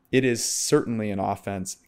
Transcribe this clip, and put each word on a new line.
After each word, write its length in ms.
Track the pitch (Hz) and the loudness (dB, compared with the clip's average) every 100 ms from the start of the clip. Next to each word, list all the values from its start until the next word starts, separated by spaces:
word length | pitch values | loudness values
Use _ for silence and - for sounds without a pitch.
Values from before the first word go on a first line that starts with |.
| - | 0
It 140 | 131 127 | 2 2
is 180 | 117 | 0
certainly 680 | - - - 147 - 113 107 | -2 -2 2 2 2 -2 -2
an 80 | 98 | -2
offense 580 | 98 101 - 98 92 - | -2 -2 -4 -6 -8 -12